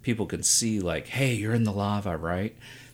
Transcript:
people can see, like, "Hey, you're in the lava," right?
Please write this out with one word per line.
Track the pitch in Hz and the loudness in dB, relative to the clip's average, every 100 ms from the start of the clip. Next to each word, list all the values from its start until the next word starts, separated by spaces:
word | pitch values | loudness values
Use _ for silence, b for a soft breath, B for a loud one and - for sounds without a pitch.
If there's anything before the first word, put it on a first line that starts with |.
people | - 110 95 | -2 -2 -2
can | 90 | 0
see, | - - 117 107 | 2 2 2 0
like, | 90 80 - | 0 -2 -2
"Hey, | 127 135 | 0 0
you're | 113 107 | 0 2
in | 120 | 2
the | 110 | 2
lava," | 101 101 104 98 80 | 2 0 0 0 -2
right? | 82 90 107 - B B B | -2 -2 -2 -6 B B B